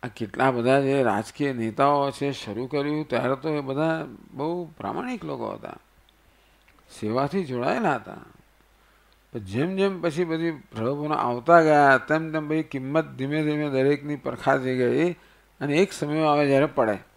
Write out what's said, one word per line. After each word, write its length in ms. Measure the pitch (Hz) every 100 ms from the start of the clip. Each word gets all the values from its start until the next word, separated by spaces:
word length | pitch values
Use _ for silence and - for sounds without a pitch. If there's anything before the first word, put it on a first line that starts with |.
આ 60 | 127
કેટલા 420 | - 107 - 131
બધા 300 | 123 120 135
જે 220 | 135 139
રાજકીય 500 | 120 101 113 - 143
નેતાઓ 580 | 127 113 107 143 143 139
છે, 220 | 131 143
શરૂ 340 | 135 - 104 127
કર્યું 420 | 147 143 151 151
ત્યારે 280 | 120 127 131
તો 120 | 156
એ 120 | 151
બધા 460 | 135 135 160 160 151 113 -
બહુ 360 | 131 151 180 165
પ્રામાણિક 580 | 160 - 220 247 247
લોકો 260 | 165 139 107
હતા, 240 | 98 - - _ _ _ _ _ _ _ _ _ _ _ -
સેવાથી 440 | 107 120 139 196
જોડાયેલા 500 | 165 123 127 240 208
હતા. 220 | 131 - - - - _ _ _ _ _ _ _ _ _
પણ 80 | 117
જેમ 360 | 95 104 165 190
જેમ 240 | 196 190
પછી 240 | 170 151
બધી 260 | 175 160 165
પ્રલોભનો 640 | 151 - 113 113 143 151
આવતા 460 | 151 123 120 120 170
ગયા, 380 | 160 147 139 131
તેમ 340 | - 156 160
તેમ 160 | 156 151
પછી 140 | 156
કિંમત 420 | 156 139 131 151
ધીમે 400 | 151 127 135 151
ધીમે 260 | 151 151 151
દરેકની 460 | 135 135 147 143 147
પરખાતી 600 | - 127 - 139 127 127
ગઈ 360 | 123 123 170 170 _ _ _ _
અને 160 | 143 147
એક 160 | 196
સમય 340 | - 147 151 156
આવે 200 | 147 143
જ્યારે 200 | 139 143
પડે. 320 | 135 117 98 -